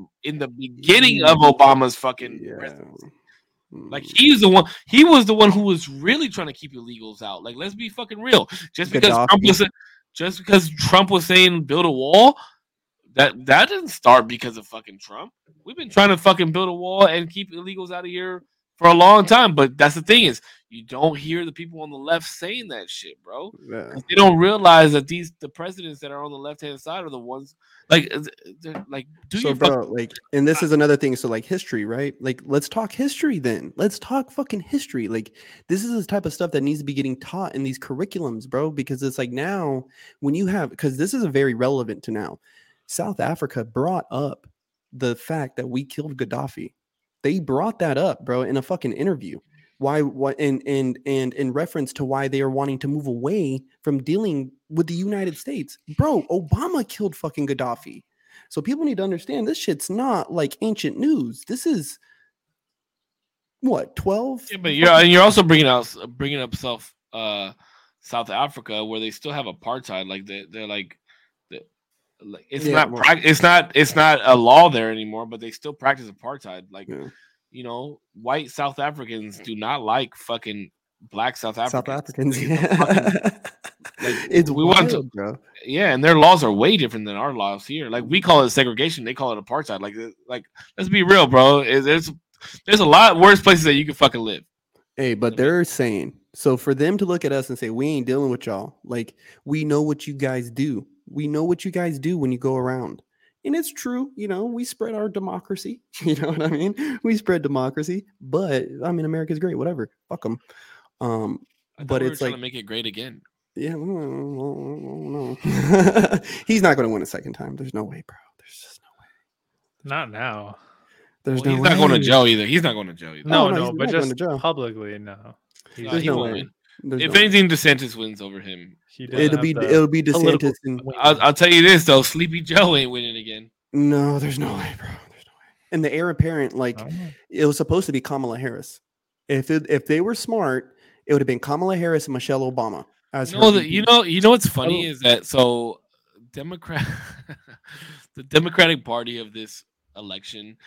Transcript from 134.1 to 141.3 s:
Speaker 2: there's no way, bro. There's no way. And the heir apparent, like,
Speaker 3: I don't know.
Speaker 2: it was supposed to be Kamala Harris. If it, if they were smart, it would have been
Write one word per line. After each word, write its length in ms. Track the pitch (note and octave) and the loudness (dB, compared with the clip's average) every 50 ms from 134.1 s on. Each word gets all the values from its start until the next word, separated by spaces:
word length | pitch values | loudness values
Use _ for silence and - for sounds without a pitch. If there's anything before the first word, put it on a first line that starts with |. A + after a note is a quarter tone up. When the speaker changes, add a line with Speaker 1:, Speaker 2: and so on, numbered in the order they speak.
| C#3+ C#3+ | -2 -4
Speaker 2:
there's 180 | C#3+ D3 C3+ | -4 -6 -6
no 160 | C3 C#3+ - - | -6 -8 -8 -8
way, 180 | G2 - - - | -8 -10 -12 -12
bro. 80 | - - - - - - _ | -14 -16 -16 -18 -18 -20 _
There's 160 | _ _ _ | _ _ _
no 80 | _ _ | _ _
way. 120 | _ _ _ _ _ _ _ | _ _ _ _ _ _ _
And 120 | F3 D#3+ D#3 | -4 -4 -4
the 80 | D3 | -2
heir 200 | - D#3 F3 F3 | -4 -4 -4 -2
apparent, 420 | D#3+ - - E3 E3 D3+ C3+ - - | 0 -2 -2 0 -2 -4 -4 -4 -4
like, 260 | B2 B2+ B2 A#2 A2 | -4 -4 -6 -6 -8
Speaker 3:
I 40 | A2 | -12
don't 100 | C#3 E3 F3+ | -12 -12 -12
know. 100 | F3+ D#3 C#3+ _ _ _ | -12 -14 -16 _ _ _
Speaker 2:
it 160 | - - D3+ | -4 0 0
was 100 | D3 C#3+ | 0 0
supposed 300 | - D#3+ - D#3 F#3 F#3 | -2 -2 -2 -2 -2 -2
to 40 | - | -2
be 100 | C#3 B2+ | -4 -6
Kamala 360 | - - C#3+ C#3 C3 A#2+ A2 | -6 -6 -8 -8 -6 -6 -8
Harris. 420 | B2 C3 B2 A2+ - - - - - _ _ _ _ _ _ _ _ _ | -8 -10 -10 -10 -12 -16 -18 -20 -20 _ _ _ _ _ _ _ _ _
If 220 | - C#3 C3+ C3 - | -4 -4 -4 -2 -2
it, 160 | D#3+ D#3 D#3 | -2 -2 -2
if 200 | - D3+ C3+ - | -2 -2 -2 0
they 140 | - D3+ D#3+ | 0 -2 0
were 120 | F3+ A3 A#3 | -2 -2 -4
smart, 600 | - - - A3+ A3 F3+ C3+ B2+ B2+ - _ _ _ _ _ _ _ _ | -8 -8 -6 -4 -4 -2 -2 -4 -4 -6 _ _ _ _ _ _ _ _
it 60 | - D3 | 0 0
would 100 | C#3+ C#3 | 0 0
have 40 | |
been 120 | B2+ | -2